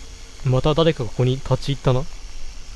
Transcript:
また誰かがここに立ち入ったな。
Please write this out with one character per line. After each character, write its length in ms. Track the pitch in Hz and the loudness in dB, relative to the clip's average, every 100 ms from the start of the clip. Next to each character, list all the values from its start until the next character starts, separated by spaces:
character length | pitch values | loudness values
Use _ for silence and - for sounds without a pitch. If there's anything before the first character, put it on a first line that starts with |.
| - - - - | -14 -14 -14 -4
ま 160 | 135 127 | 2 4
た 140 | 151 | 4
誰 180 | 151 165 | 4 4
か 120 | 156 | 2
が 60 | 113 | -2
こ 60 | - | 0
こ 60 | |
に 120 | 127 131 | 2 2
立 200 | - 131 | 0 0
ち 100 | - | 0
入 60 | |
っ 40 | 139 | 0
た 140 | 139 | 2
な。 100 | 127 - - - - - - - | 2 0 -6 -8 -6 -6 -6 -10